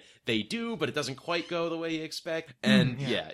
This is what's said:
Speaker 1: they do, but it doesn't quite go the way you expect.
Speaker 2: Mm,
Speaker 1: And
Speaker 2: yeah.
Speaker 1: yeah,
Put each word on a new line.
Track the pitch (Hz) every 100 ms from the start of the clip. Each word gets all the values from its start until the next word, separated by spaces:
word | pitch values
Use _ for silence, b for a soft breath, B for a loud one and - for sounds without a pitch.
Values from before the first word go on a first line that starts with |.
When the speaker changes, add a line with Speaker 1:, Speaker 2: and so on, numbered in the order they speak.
| B B -
Speaker 1:
they | 110
do, | 104 233 233 214
but | 139
it |
doesn't | 127 127 -
quite | - 170 170
go | 175 170
the | 165
way | 165 160
you |
expect. | 156 - - 160 160
Speaker 2:
Mm, | -
Speaker 1:
And | - 131 127 120
Speaker 2:
yeah. | 135
Speaker 1:
yeah, | 101 80